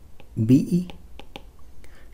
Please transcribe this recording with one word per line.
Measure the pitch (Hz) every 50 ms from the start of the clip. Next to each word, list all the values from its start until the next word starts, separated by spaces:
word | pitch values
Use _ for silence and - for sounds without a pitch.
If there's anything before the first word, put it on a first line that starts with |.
| - - - - - - - 113
बीई। | 110 113 127 156 - - 175 175 180 180 - - - - - - - - - - - - - - - - - - - - - - - -